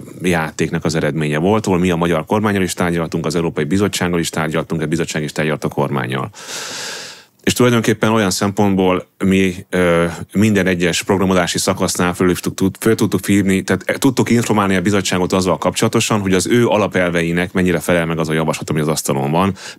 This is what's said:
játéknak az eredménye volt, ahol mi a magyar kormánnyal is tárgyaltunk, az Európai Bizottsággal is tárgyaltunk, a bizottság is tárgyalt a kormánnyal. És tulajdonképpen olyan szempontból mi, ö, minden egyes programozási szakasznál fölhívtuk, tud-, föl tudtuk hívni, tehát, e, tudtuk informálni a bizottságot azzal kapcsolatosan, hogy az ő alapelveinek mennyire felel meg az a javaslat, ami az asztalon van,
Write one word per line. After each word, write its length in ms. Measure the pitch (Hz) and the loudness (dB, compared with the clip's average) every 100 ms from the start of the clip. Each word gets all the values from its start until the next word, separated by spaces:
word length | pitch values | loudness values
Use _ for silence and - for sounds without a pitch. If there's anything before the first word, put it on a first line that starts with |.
| - - | -6 -6
játéknak 600 | 90 85 80 - 80 82 | -2 -2 -2 -4 -4 -2
az 100 | 82 | -2
eredménye 440 | 78 76 73 76 76 | -2 -2 -2 -2 0
volt, 280 | 90 110 104 | 2 2 2
ahol 120 | 90 | 2
mi 120 | 90 | 2
a 60 | 82 | 2
magyar 280 | 85 80 | 0 0
kormánnyal 380 | 78 104 107 101 | 0 0 0 0
is 100 | 90 | -2
tárgyaltunk, 540 | - 90 85 82 82 78 | -2 -2 -2 -2 -4 -2
az 80 | |
Európai 300 | 82 82 76 | -2 -2 -2
Bizottsággal 540 | 76 95 101 - 90 87 | -2 0 0 0 -2 -2
is 120 | 80 | -2
tárgyaltunk, 520 | - 80 82 76 82 | -4 -2 -2 -4 -4
a 40 | 76 | -2
bizottság 360 | 80 85 80 | -2 -2 -4
is 100 | 76 | -6
tárgyalt 320 | - 78 71 | -4 -2 -2
a 40 | 73 | -4
kormánnyal. 600 | - 69 69 60 65 104 - - - - - - - - - - _ | -2 -2 -2 -4 -6 -8 -12 -14 -12 -10 -12 -12 -12 -14 -18 -20 _
És 100 | - | -10
tulajdonképpen 580 | - 123 120 110 104 110 | 0 2 2 2 0 2
olyan 200 | 113 98 | 2 0
szempontból 760 | - 104 98 104 95 92 90 - - | 0 -2 0 2 2 2 0 -4 -4
mi, 420 | 95 95 95 87 - | 2 2 2 -2 -4
ö, 340 | 90 87 85 85 82 - | 0 2 2 0 -2 -4
minden 340 | 98 110 98 90 | 2 2 4 2
egyes 360 | 87 85 82 | 2 0 0
programozási 560 | - 98 92 92 85 - | 0 0 2 2 2 0
szakasznál 560 | - 92 92 - 90 | -2 0 -2 0 -2
fölhívtuk, 400 | 87 92 87 - | 2 0 0 -2
tud-, 220 | - 95 - | -2 -2 0
föl 140 | 113 | 0
tudtuk 320 | 110 101 92 - | 2 2 0 2
hívni, 360 | 101 95 95 | 2 2 0
tehát, 200 | - 95 - | 0 -2 -2
e, 60 | |
tudtuk 380 | - 139 123 110 | 0 2 2 2
informálni 460 | 117 113 107 98 95 | 2 2 2 2 2
a 40 | |
bizottságot 520 | 90 101 90 92 90 | 2 0 0 -2 0
azzal 260 | 95 92 80 | 0 2 0
kapcsolatosan, 640 | 90 85 113 117 - 110 | -2 0 0 2 0 0
hogy 140 | 98 | 2
az 120 | 92 - | 0 2
ő 200 | 120 117 | 2 4
alapelveinek 840 | 104 95 92 90 85 82 85 90 | 2 2 0 0 0 0 0 -2
mennyire 260 | 98 92 85 | 0 2 2
felel 280 | - 87 82 | 2 0 2
meg 120 | 82 | -2
az 100 | 78 | 0
a 40 | |
javaslat, 380 | 78 80 78 - | 0 0 -2 -4
ami 100 | 78 | -2
az 80 | 76 | 0
asztalon 420 | 78 - 69 67 | -2 -2 -2 0
van, 240 | 80 98 95 - | 2 0 -2 -10